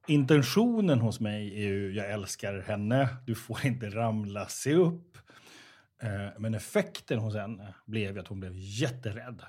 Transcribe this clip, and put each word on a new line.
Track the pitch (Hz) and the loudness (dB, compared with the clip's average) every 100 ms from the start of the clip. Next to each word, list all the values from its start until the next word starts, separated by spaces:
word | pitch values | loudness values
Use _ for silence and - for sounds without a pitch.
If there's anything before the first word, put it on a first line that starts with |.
| - | 2
Intentionen | 151 131 151 127 196 240 226 196 131 | 4 8 6 6 4 4 4 4 4
hos | 110 101 | 4 0
mig | 107 104 104 104 | -2 -4 -6 -2
är | 104 | 0
ju, | 98 98 101 | 0 -2 -4
"Jag | 101 | -4
älskar | 104 95 - 101 98 | -4 -6 -6 -6 -6
henne. | 87 104 104 127 131 - - | -4 -2 2 4 4 0 -4
Du | 113 | -6
får | - 113 131 | -4 -2 -2
inte | 117 107 | -2 -4
ramla. | 104 117 107 101 101 95 | -2 0 0 -4 -6 -8
Se | - 135 160 | -6 2 4
upp." | 170 170 - - _ - - - - - _ _ | 4 2 -8 -20 _ -20 -20 -20 -20 -20 _ _
Eh, | 113 95 101 - | -6 -4 -6 -6
men | 110 | -4
effekten | 110 - 214 202 - - 123 | -4 0 0 0 -6 -4 -2
hos | 110 107 | 0 -4
henne | 101 107 101 90 - | -6 -10 -14 -18 -6
blev | 110 101 98 | -4 -2 -6
ju | |
att | 87 | -8
hon | 95 | -8
blev | 92 92 | -8 -10
jätterädd | 95 104 143 - 110 104 123 117 | -10 -2 -2 -2 -6 -8 -10 -14